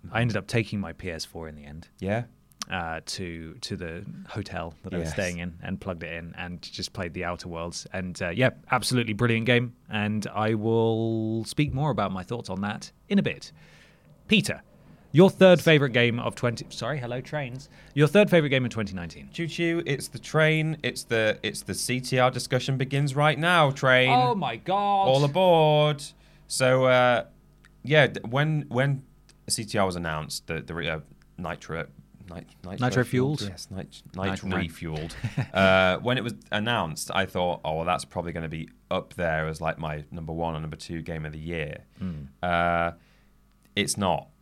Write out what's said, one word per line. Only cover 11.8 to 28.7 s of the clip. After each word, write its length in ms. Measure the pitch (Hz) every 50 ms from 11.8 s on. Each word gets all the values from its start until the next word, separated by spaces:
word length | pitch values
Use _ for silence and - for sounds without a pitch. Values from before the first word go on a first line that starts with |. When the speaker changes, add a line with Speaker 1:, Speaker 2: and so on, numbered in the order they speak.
| 147 156
Speaker 1:
about 220 | 123 117 104 98
my 100 | 95 92
thoughts 280 | 90 - 120 120 - -
on 100 | 92 92
that 320 | 101 101 107 - - - _ _ _ _
in 100 | 202 202
a 40 |
bit. 300 | 156 117 82 - - - - - - - - - - _ _ _ _ _ - _ _
Peter, 340 | - 110 107 104 - 82 - - _ _ _ - - - _ _ _
your 180 | - 139 185 190
third 320 | - - 190 185 180 160
favourite 320 | - 165 160 147 139 139 113
game 260 | 123 120 120 117 120
of 140 | 117 113 104
twenty, 320 | - - 120 117 101 - -
sorry, 300 | - - 120 117 147 143
hello, 240 | 123 117 120 131
trains. 480 | 131 - - 151 143 120 120 131 - - - - - - -
Your 120 | 139 151
third 220 | 147 - 202 208 202
favourite 220 | 180 170 147 143
game 160 | 135 131 127
of 40 | 117
twenty 220 | - 113 107 95 92
nineteen. 360 | 92 87 82 - - - -
Speaker 2:
Choo 140 | - - 170 160
choo, 340 | 165 - 170 165 165 170 -
it's 220 | - 143 - 143 -
the 100 | - 123
train. 580 | - - - 156 156 156 156 156 156 160 160 -
It's 220 | - 120 120 - -
the, 340 | _ 117 113 110 107 104 -
it's 200 | - 107 101 -
the 100 | - -
C 260 | 98 - - - 123 127
T 160 | 131 - 131 127
R 120 | 123 127
discussion 460 | 127 123 - - - 127 - - 135
begins 400 | 131 135 135 139 139 147 143 131
right 220 | 143 147 151 143 143
now, 320 | 156 175 180 170 156 139
train. 400 | 135 139 - 131 127 127 127 127
Speaker 1:
Oh 240 | - 254 254 247 240
my 220 | 202 160 127 117
God. 480 | 113 - - 185 202 202 202 202 196 196 190
Speaker 2:
All 160 | 175 - 147
aboard. 800 | 143 143 180 190 185 170 165 156 151 151 151 151 151 151 143 - - - _ _ _ _ _ - _
So, 360 | - - 131 127 131 131 131
uh, 400 | 127 127 127 123 123 123 113 - - - _ _ _ _ _ _ - _ _ _
yeah, 240 | 123 147 156 139 113
d-, 120 | - 98 98 110
when, 380 | 117 135 147 156 156 151 139
when 340 | -